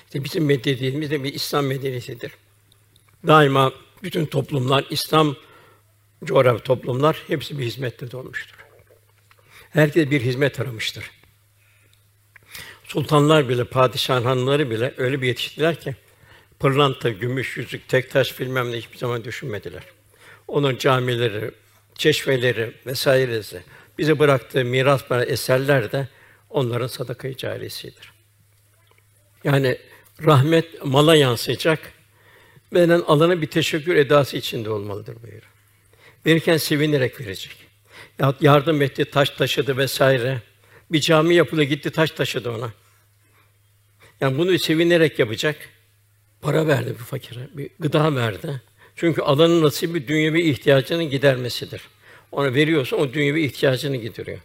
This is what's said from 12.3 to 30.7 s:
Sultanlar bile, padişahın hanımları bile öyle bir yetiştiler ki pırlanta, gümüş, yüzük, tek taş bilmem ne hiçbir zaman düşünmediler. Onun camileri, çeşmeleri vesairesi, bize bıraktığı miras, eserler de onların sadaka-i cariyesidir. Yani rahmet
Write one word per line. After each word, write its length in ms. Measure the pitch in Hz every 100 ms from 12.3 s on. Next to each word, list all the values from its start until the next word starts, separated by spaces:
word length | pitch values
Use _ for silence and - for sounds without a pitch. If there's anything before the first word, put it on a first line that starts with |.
| - _ - - -
Sultanlar 640 | - - 143 151 147 156 127
bile, 160 | 123
padişahın 600 | 120 135 131 135 - 127
hanımları 460 | 120 131 127 143 143
bile 240 | 110 127 -
öyle 260 | 127 139
bir 40 | 127
yetiştiler 540 | 113 - - 156 156
ki 140 | - 127 _ _ _ - _ -
pırlanta, 520 | 143 135 143 131 120
gümüş, 460 | 98 120 131 113 -
yüzük, 320 | 123 117 -
tek 220 | 131 -
taş 300 | 139 120 -
bilmem 320 | 127 131 123
ne 40 | 117
hiçbir 220 | 113 -
zaman 260 | 127 120
düşünmediler. 580 | 113 - 151 101 - 85 - _ _ _ - - -
Onun 280 | 190 143 120
camileri, 760 | 147 127 123 120 120 104 113 - _ _ _
çeşmeleri 760 | - 156 143 - 135 123 113 113 - 113
vesairesi, 760 | 135 147 131 131 113 101 90 - - - -
bize 200 | 156 151
bıraktığı 460 | 147 135 - 139
miras, 400 | 123 127 131 139 - 123 123
eserler 640 | 120 - 131 139 139 104
de 160 | 139 131 _ _ _ _
onların 360 | 147 123 117 123
sadaka-i 500 | - 123 127 131 127
cariyesidir. 760 | 113 107 104 - - - - _ _ _ _ _ _ _ _ _ _ _ _ _
Yani 340 | 156 139 131 - - - _ -
rahmet 600 | 160 143 143 165 160